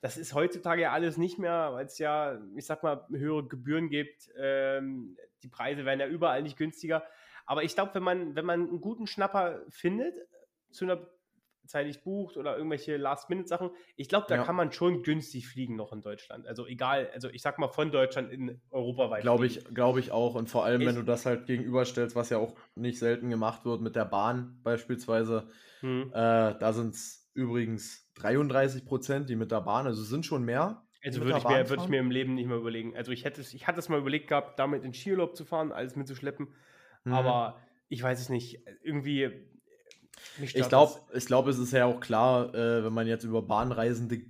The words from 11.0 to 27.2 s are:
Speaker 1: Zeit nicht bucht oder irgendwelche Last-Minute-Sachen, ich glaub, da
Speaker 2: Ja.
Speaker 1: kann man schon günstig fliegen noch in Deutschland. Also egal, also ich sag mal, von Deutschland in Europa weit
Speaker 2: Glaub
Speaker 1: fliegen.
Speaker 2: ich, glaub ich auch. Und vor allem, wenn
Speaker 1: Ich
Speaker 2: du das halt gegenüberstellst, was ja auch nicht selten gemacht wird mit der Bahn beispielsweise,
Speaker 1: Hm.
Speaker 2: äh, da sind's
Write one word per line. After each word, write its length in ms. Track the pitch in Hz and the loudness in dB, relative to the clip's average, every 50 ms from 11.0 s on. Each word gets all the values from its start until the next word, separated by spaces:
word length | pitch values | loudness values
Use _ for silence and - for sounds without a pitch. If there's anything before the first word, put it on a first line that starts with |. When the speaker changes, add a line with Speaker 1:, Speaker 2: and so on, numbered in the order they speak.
| 175 - _ _ _ _ _ _ _ _ _ _ _ | -4 -16 _ _ _ _ _ _ _ _ _ _ _
Speaker 1:
Zeit 220 | 143 - 147 143 147 | -8 -4 -4 -4 -4
nicht 160 | 143 147 _ | -6 -10 _
bucht 320 | 185 196 202 196 180 - | -6 -6 -6 -6 -8 -8
oder 200 | 147 135 147 135 | -6 -4 -4 -2
irgendwelche 400 | 147 156 160 151 143 147 - 151 | -2 -2 -2 -4 -4 -4 -4 -4
Last-Minute-Sachen, 760 | 143 139 135 139 143 - - 175 185 180 180 170 175 185 180 175 - - _ _ | -2 0 -2 -2 -4 -4 -4 -4 -4 -2 -2 -4 -2 -2 -6 -8 -10 -20 _ _
ich 120 | - 143 - | -12 -4 2
glaub, 200 | - 202 208 - | 2 2 4 4
da 80 | 175 | 2
Speaker 2:
Ja. 80 | 156 - | 2 2
Speaker 1:
kann 100 | 156 175 | 2 2
man 160 | 180 175 147 | 2 2 0
schon 320 | - - 175 175 180 139 - | 0 2 2 4 4 2 0
günstig 460 | - 151 160 143 - - 127 120 - | 0 0 0 -2 -6 -10 -12 -12 -10
fliegen 260 | - 127 131 120 113 | -8 -8 -6 -6 -4
noch 180 | 110 107 104 - | -6 -6 -8 -10
in 80 | 107 | -12
Deutschland. 460 | 101 104 104 104 - - - 120 113 | -10 -10 -10 -10 -12 -16 -16 -14 -12
Also 200 | 117 131 110 120 | -12 -10 -10 -10
egal, 440 | - 127 120 131 127 139 139 127 - - | -10 -6 -4 0 0 0 0 0 -4 -8
also 160 | 127 120 131 | -10 -10 -10
ich 140 | - 120 - | -12 -4 -4
sag 160 | 147 139 - | -4 -2 -2
mal, 100 | 147 131 | -4 -2
von 220 | - - 151 160 | 0 -2 -2 0
Deutschland 420 | 143 143 131 131 131 143 127 120 127 | 4 2 2 2 2 -4 -6 -6 -6
in 280 | 135 127 123 120 - _ _ | -8 -8 -8 -8 -10 _ _
Europa 400 | - 135 120 123 123 127 127 110 | -4 -4 -2 -2 0 0 0 0
weit 120 | 110 107 110 | 0 0 4
Speaker 2:
Glaub 180 | 123 120 120 | 6 6 6
Speaker 1:
fliegen. 240 | 123 123 117 - - | 6 4 2 -2 -10
Speaker 2:
ich, 80 | - 120 | -10 -2
glaub 220 | 120 123 123 127 | 2 4 4 4
ich 160 | 131 127 - - | 4 0 0 2
auch. 240 | 113 120 120 120 | 2 2 2 2
Und 120 | 127 117 113 | -2 -4 0
vor 160 | - 123 92 | 0 2 4
allem, 180 | 107 120 123 123 | 4 4 4 4
wenn 80 | 123 | 4
Speaker 1:
Ich 40 | 120 | 2
Speaker 2:
du 80 | 120 113 | 0 2
das 240 | - 120 120 - | 0 0 2 2
halt 200 | 131 123 117 - | 0 0 0 0
gegenüberstellst, 680 | - 127 120 123 120 123 127 123 123 - 120 120 117 117 | -2 -2 -2 -2 0 2 2 2 2 0 -2 -2 0 0
was 160 | 120 117 117 | -2 0 0
ja 80 | 120 110 | 0 0
auch 160 | 107 117 - - - _ _ | 0 -2 -4 -14 -20 _ _
nicht 240 | - 117 123 120 - | -4 -4 -4 -2 0
selten 300 | 117 117 117 120 117 123 | 2 2 2 2 0 -2
gemacht 340 | 117 113 113 113 117 - - | 0 2 0 0 0 -2 -2
wird 160 | 120 117 110 | -2 -2 -2
mit 160 | 117 113 113 | -2 -2 0
der 80 | 117 107 | 0 0
Bahn 560 | 92 95 98 101 113 123 127 123 123 - - - | 2 2 2 2 2 0 0 -4 -6 -12 -6 -2
beispielsweise, 840 | 117 117 117 117 - 127 120 - - 113 113 113 110 113 110 107 - - - - - - - | 0 0 0 0 -4 -6 -4 0 0 2 2 2 2 0 -2 -2 -6 -20 -20 -20 -20 -16 -8
Speaker 1:
Hm. 320 | - 131 127 127 131 131 131 | -4 -2 -2 -2 -2 -2 0
Speaker 2:
äh, 20 | |
da 580 | 113 113 117 113 113 110 107 104 - - 110 110 | 2 4 6 6 6 6 4 2 2 0 2 2
sind's 600 | 113 117 113 107 - - - - - | 2 -2 -4 -4 -8 -14 -14 -16 -18